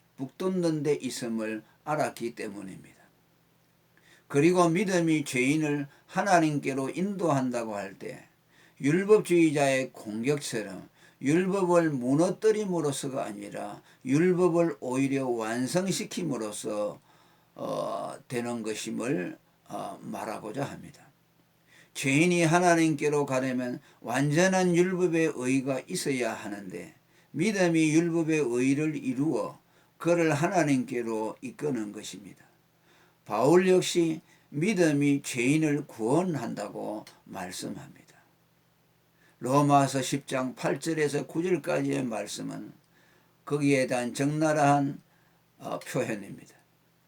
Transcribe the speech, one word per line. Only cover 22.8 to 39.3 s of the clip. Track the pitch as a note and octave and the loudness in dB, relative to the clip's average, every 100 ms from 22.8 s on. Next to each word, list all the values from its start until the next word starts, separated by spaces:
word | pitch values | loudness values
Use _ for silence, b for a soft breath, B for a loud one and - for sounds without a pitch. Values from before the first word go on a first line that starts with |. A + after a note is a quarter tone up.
| D#3+ D3 D3 D3 C3+ | 4 2 0 0 0
가려면 | C3 C3 B2+ B2 B2 b b | -2 -2 -4 -6 -8 b b
완전한 | A2+ B2+ D3 D3+ F#3+ F#3 F#3 | -4 0 2 4 4 4 4
율법의 | E3+ F3+ F3+ F3 E3 D#3+ | 4 2 2 0 2 0
의가 | - B2+ C3+ C3 C3+ - | 0 0 0 0 -4 -6
있어야 | - C#3+ C3 A2+ | -6 -4 -2 -2
하는데 | G#2+ G#2+ G2+ F#2+ F2+ F2+ - b b b | -4 -8 -10 -10 -12 -14 -20 b b b
믿음이 | C#3 G3+ G3+ F3 D#3+ D#3 | -2 0 2 2 4 4
율법의 | D#3 E3+ E3 D#3+ D#3 A#2+ | 4 2 0 0 0 0
의를 | B2 C3 C#3+ D#3 D3 | 2 2 2 -2 -4
이루어 | C3 B2 D#3+ A#2 F#2 - b b b - | -4 -2 0 -2 -4 -10 b b b -6
그를 | E3 E3+ D#3+ | 0 2 2
하나님께로 | C#3 A3 F#3 D3 C3 A2+ A#2+ A2+ A2 A2 - | 2 2 2 2 2 0 -4 -4 -4 -4 -8
이끄는 | B2+ - D3 A#2+ G#2 | -12 -8 -4 -4 -6
것입니다. | G#2 G2+ - G2+ - _ _ _ _ b b b b | -10 -14 -16 -18 -20 _ _ _ _ b b b b
바울 | - G#2+ C3+ F3+ F#3 | -6 2 6 6 6
역시 | F#3 - F3 E3 D#3+ b b b | 4 4 2 0 -2 b b b
믿음이 | D3 G3 F3+ E3 C#3+ C#3+ C#3 | -4 0 4 4 4 2 2
죄인을 | - B2 B2+ D#3 D#3 D3 C#3+ | -2 0 2 2 2 -2 -4
구원한다고 | - A2 D#3 F#3+ C#3+ A#2 A2 G#2 G#2+ G#2+ G#2+ - B | -4 0 0 0 -4 -6 -8 -8 -8 -8 -10 -12 B
말씀합니다. | - G2 F2+ - - G2+ - - - _ _ _ _ _ _ _ _ _ _ b b | -16 -12 -10 -10 -10 -12 -16 -20 -20 _ _ _ _ _ _ _ _ _ _ b b